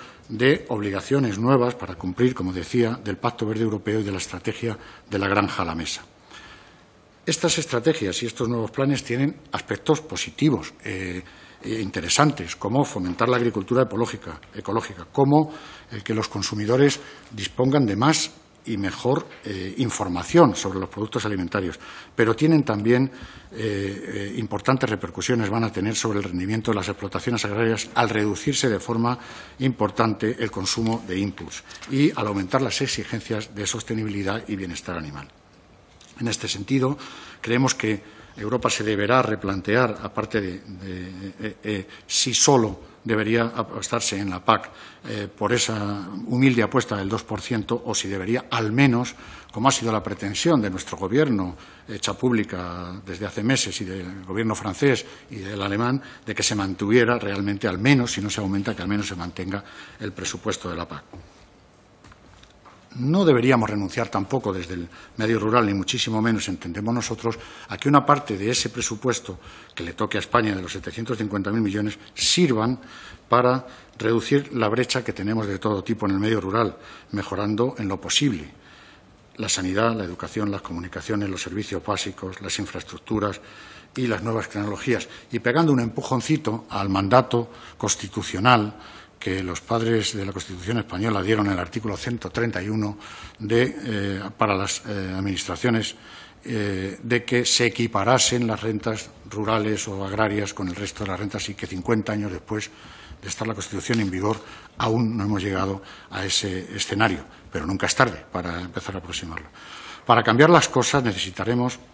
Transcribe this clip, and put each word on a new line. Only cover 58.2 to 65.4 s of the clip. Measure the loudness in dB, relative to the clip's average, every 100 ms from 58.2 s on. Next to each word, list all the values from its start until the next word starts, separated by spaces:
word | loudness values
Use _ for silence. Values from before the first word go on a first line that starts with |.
no | -4
se | -2
aumenta, | 0 0 -2 -4
que |
al | -2
menos | -2 -2
se | -6
mantenga | -8 -8 -6 -6 -8 -16 -18 -12
el | -10
presupuesto | -8 -8 -6 -6 -6 -6
de | -8
la | -8
pac. | -10 -16 -20 -20 -20 -20 -20 _ _ _ _ -20 -20 -20 -20 -20 -20 -20 -20 -14 -4
No | 2 4 6
deberíamos | 6 6 6 4
renunciar | 0 -2 -2 -2
tampoco | -2 -2 -2 -2
desde | -4 -6 -8
el | -10 -12 -14 -2
medio | 0
rural, | 2